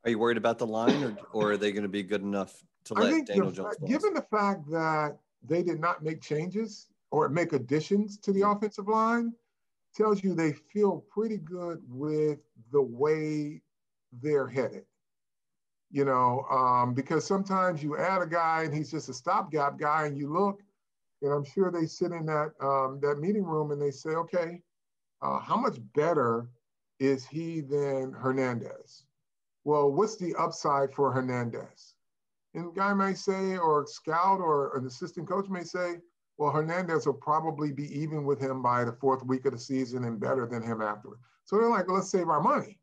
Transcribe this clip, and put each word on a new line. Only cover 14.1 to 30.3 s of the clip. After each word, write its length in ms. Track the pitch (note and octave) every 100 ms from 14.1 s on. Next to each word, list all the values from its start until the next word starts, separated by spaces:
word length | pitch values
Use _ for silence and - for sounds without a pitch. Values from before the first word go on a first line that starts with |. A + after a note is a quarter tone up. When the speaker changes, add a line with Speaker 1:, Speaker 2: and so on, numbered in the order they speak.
| B2
Speaker 2:
they're 260 | C#3+ D3 A#2+
headed. 360 | B2 A#2 - - _ _ _ _ _ _ _ _ _ _
You 120 | C#3+
know, 420 | C#3 B2+ B2 B2+ C3
um, 440 | C3 B2+ B2 B2
because 320 | B2 C3+ D#3+ -
sometimes 560 | G3 G3 F#3+ F#3 D#3+
you 140 | D3 D3+
add 240 | F3 F#3+
a 40 | E3
guy 360 | E3+ E3 D#3+
and 100 | D#3+
he's 180 | D3+ D3+
just 180 | D#3 C#3
a 60 |
stopgap 640 | B2+ - G3+ E3+ D3 C#3 C3+
guy, 280 | D3 D#3 D3+
and 100 | C#3+
you 160 | C#3+
look, 280 | E3 G3+ G3+ _ _ _ _ _ _
and 100 | C#3+
I'm 120 | C#3+
sure 260 | C#3 - F#3
they 160 | E3+ D#3+
sit 260 | - F3
in 120 | E3+ D#3
that, 260 | D3+ D#3 -
um, 400 | C#3 C#3 C3+ C#3
that 160 | C#3+ C#3+
meeting 240 | E3+ G#3+
room 280 | F3 D#3 D3
and 100 | C#3+
they 80 | C#3+
say, 200 | C3 D#3+
"Okay, 520 | D#3+ E3 F3+ E3 F3+ _ _ _ _ _ _
uh, 200 | - C2+
how 160 | B2 F#3+
much 220 | B3+ C3+ -
better 540 | D3 D#3 D#3+ A#2+ A#2 A#2+ _ _ _ _ _
is 260 | C3+ C3+ C3
he 340 | D3+ E3 E3
than 520 | C3+ C#3+ C#3+ C3+ C3
Hernandez? 920 | A2+ C3 C3+ B2+ A#2+ G2+ - - - _ _ _ _ _ _
Well, 260 | C#3+ D3 C#3+
what's 260 | C#3 G#3+ -
the 160 | F3